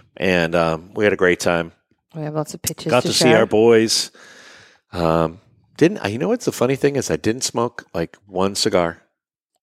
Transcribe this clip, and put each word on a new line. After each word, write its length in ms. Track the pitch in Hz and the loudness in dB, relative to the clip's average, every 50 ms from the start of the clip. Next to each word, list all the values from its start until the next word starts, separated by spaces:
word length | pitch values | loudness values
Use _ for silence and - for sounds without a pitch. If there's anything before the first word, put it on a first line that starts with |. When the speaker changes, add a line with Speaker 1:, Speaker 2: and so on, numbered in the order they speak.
| _ _ - | _ _ -10
Speaker 1:
And, 400 | - 76 95 92 87 85 82 85 | -4 -2 0 2 2 2 0 0
um, 340 | 85 82 82 80 80 85 92 - | 0 0 0 0 -4 -6 -10 -4
we 100 | 110 107 | 0 0
had 80 | 104 95 | 0 2
a 40 | |
great 220 | 87 92 90 87 - | 2 2 2 2 2
time. 320 | - 98 87 85 85 85 - _ _ _ _ _ _ _ - | 0 0 0 -2 -2 -6 -10 _ _ _ _ _ _ _ -14
Speaker 2:
We 60 | 160 151 | -12 -10
have 120 | 151 151 | -8 -6
lots 180 | 156 151 - - | -6 -8 -8 -10
of 100 | - - | -10 -8
pictures 280 | - 165 - - 160 | -8 -8 -6 -4 0
Speaker 1:
Got 120 | 117 123 - | 0 0 2
Speaker 2:
to 80 | - | 0
Speaker 1:
to 40 | 110 | 0
see 120 | - - 123 | 2 4 4
Speaker 2:
show. 60 | 113 | 4
Speaker 1:
our 100 | 110 113 | 4 2
boys. 640 | 101 - 110 110 117 117 113 113 110 - - - - _ - - - - - - - - - - - _ _ _ _ - | 2 2 4 6 6 6 6 4 2 0 -2 -4 -6 _ -20 -20 -20 -20 -20 -20 -20 -20 -20 -20 -20 _ _ _ _ -6
Um, 480 | 90 85 82 80 82 82 80 82 98 _ _ _ _ _ _ _ | -2 0 2 2 2 0 -2 -4 -8 _ _ _ _ _ _ _
didn't 220 | - 143 175 208 - | 0 0 0 0 0
I, 100 | - 101 | -6 -6
you 100 | 104 120 | -6 -4
know 100 | 156 190 | -4 -2
what's 160 | 233 247 - | -4 -4 -4
the 60 | - - | -4 -4
funny 240 | - 127 123 139 | -2 0 -2 0
thing 200 | 131 - 143 143 | 0 -2 -2 -2
is 140 | 135 - - | -2 -4 -4
I 60 | 85 | -4
didn't 280 | 76 - 107 110 131 - | -4 -2 -2 -4 -4 -4
smoke, 400 | - - 120 117 123 - - - _ - | -6 -4 -4 -4 -4 -6 -10 -16 _ -8
like, 220 | 90 85 - _ - _ | -6 -6 -8 _ -16 _
one 280 | 98 98 92 95 98 101 | _ -4 -2 -2 -2 -2
cigar 480 | - - 117 98 92 87 82 80 - _ _ _ _ _ _ _ _ _ _ _ _ | -2 -2 0 2 0 0 0 -4 -8 _ _ _ _ _ _ _ _ _ _ _ _